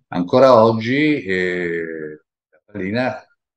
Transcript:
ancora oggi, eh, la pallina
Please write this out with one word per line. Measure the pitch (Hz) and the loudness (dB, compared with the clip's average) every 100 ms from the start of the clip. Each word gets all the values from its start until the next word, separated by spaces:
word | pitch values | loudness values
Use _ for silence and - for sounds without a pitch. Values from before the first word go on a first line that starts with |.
| _ | _
ancora | 90 90 127 131 117 | -6 0 4 6 6
oggi, | 113 110 113 139 151 143 | 6 2 -2 -2 0 -2
eh, | 92 92 90 90 87 85 82 80 78 76 _ _ _ | -2 -2 -2 -4 -4 -6 -8 -10 -12 -16 _ _ _
la | _ | _
pallina | _ 104 95 117 127 107 - _ _ | _ -10 -6 -4 -4 -8 -16 _ _